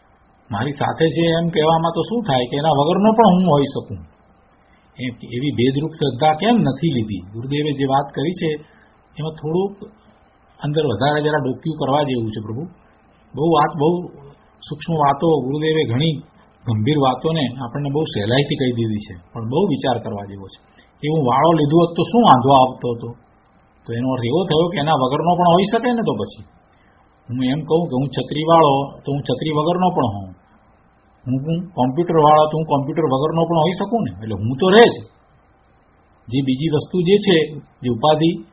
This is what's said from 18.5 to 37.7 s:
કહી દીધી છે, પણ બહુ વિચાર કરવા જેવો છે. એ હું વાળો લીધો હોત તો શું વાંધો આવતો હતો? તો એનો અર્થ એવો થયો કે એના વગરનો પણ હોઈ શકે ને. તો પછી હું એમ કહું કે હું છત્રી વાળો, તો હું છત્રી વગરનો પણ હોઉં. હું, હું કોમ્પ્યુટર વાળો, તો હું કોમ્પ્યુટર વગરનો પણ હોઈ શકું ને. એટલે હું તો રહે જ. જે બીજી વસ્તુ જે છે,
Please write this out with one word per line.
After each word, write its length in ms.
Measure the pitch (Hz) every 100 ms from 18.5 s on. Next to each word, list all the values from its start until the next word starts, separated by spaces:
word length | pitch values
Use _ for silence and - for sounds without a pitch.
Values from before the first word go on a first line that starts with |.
| -
કહી 160 | 127
દીધી 300 | 117 110 107 -
છે, 80 | 90 -
પણ 120 | 120 110
બહુ 120 | 139 196
વિચાર 300 | 139 135 117
કરવા 260 | 113 101
જેવો 220 | 101 98 95
છે. 120 | - _ _ _ _
એ 40 | 147
હું 140 | 156
વાળો 260 | 123 131 160
લીધો 240 | 165 147 165
હોત 140 | 165 -
તો 60 |
શું 200 | - 233
વાંધો 280 | 208 131 135
આવતો 360 | 135 131 - 123
હતો? 420 | 113 113 - _ _ _ _ _ _ -
તો 60 |
એનો 160 | 117 127
અર્થ 140 | 127 117
એવો 140 | 156
થયો 240 | 185 151 175
કે 100 | 180
એના 140 | 147
વગરનો 400 | 147 127 147 160 175
પણ 120 | 175
હોઈ 160 | 175
શકે 260 | 202 233 254
ને. 100 | 233
તો 120 | 165
પછી 300 | 110 98 - - _ _ _ _ _ _ _ -
હું 100 | 127
એમ 160 | 127 147
કહું 180 | 147 160 165
કે 60 |
હું 140 | 127 139
છત્રી 360 | - 127 147
વાળો, 300 | 156 165 151 135 143 -
તો 100 | -
હું 100 | 139
છત્રી 280 | 139 123 160
વગરનો 380 | 151 156 175 185
પણ 200 | 170 123
હોઉં. 160 | 101 95 92 _ _ _ _ _ _ _ _
હું, 120 | 123 131
હું 140 | 151 170 175
કોમ્પ્યુટર 480 | - 127 139 170 160
વાળો, 260 | 147 151 156
તો 80 | 156
હું 100 | 160
કોમ્પ્યુટર 400 | 139 131 156 151
વગરનો 280 | 131 156 165
પણ 120 | 165 165
હોઈ 200 | 156 180
શકું 200 | 247 233
ને. 80 | 175 -
એટલે 160 | 110
હું 180 | 95 113 135
તો 60 | 185
રહે 180 | 208 233
જ. 80 | - 107 _ _ _ _ _ _ _ _ _ _ _ -
જે 100 | 131
બીજી 260 | 135 127 160
વસ્તુ 280 | 147 - 180
જે 180 | 170 208
છે, 200 | 202 165 151 - -